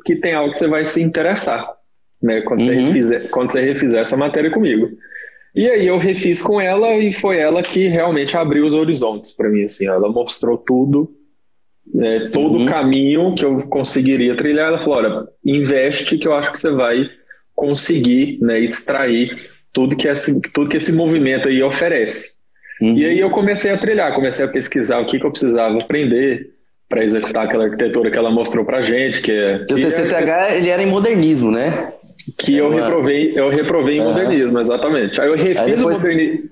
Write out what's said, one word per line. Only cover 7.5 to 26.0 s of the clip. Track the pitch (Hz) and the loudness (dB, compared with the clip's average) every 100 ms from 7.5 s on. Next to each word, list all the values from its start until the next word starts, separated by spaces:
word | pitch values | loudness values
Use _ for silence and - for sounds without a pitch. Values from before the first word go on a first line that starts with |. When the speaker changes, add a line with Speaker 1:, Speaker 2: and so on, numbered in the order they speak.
| 170 | 0
Speaker 1:
que | 170 185 190 | 0 0 2
realmente | 170 170 151 143 175 | 2 0 0 0 -2
abriu | 156 147 151 | 0 2 2
os | |
horizontes | 156 160 139 113 107 - | 2 0 0 -2 -4 -8
pra | - 107 | -4 0
mim, | 104 101 | 0 0
assim, | - 98 | -2 -2
ela | 92 104 | 0 0
mostrou | 120 120 - - 117 | 0 -4 -4 -2 -2
tudo, | - 127 135 143 160 - _ _ _ _ _ _ - | 0 0 2 0 -2 -8 _ _ _ _ _ _ -6
né, | - 113 113 113 | -2 0 -2 -2
todo | 147 151 117 | 0 2 2
Speaker 2:
Uhum. | 127 | 0
Speaker 1:
o | |
caminho | 160 131 135 139 156 180 | 0 0 2 2 2 0
que | - | 0
eu | 143 135 135 | 0 -2 -2
conseguiria | 143 131 139 131 131 120 120 | -4 -2 0 2 2 0 0
trilhar. | 151 151 160 | 0 0 0
Ela | 165 | 0
falou, | 151 127 | 0 0
"Olha, | 110 110 - - | 0 -2 -10 -6
investe | 139 143 139 135 139 139 - 156 | -2 0 2 2 0 -2 -2 -2
que | 160 | 0
eu | 147 | 0
acho | 143 | -2
que | - | -4
você | 160 | -2
vai | 135 120 123 143 - - - _ - | 0 0 0 -2 -8 -20 -20 _ -6
conseguir, | 143 143 - 165 123 127 143 - | -2 -2 -2 0 2 2 0 0
né, | 117 113 | 0 0
extrair | 120 - - 139 131 117 120 - - - _ | 0 -4 -4 -2 0 0 -2 -6 -20 -20 _
tudo | 131 131 147 | -2 0 0
que | 151 | -2
esse, | 143 - 139 - | -2 0 -2 -2
tudo | 143 143 | -2 -2
que | 151 | -2
esse | - | 0
movimento | 165 165 165 131 131 135 | 0 2 2 2 0 0
aí | 131 | 2
oferece." | 135 135 170 147 107 - - _ _ _ - - | 0 0 0 0 -2 -4 -12 _ _ _ -16 -2
Speaker 2:
Uhum. | 110 117 | 2 2
Speaker 1:
E | 156 | 2
aí | 180 | 2
eu | 190 | 2
comecei | 214 202 202 202 | 2 0 0 0
a | 196 | 0
trilhar, | 220 214 156 | 0 0 0
comecei | - 135 127 135 | 0 -2 -2 -2
a | |
pesquisar | 135 - 135 110 120 | -2 -2 -2 0 0
o | 113 | 0
que | 135 | -2
que | 143 | -2
eu | |
precisava | - 131 117 113 113 | -2 0 2 2 0
aprender | - 147 | -2 -2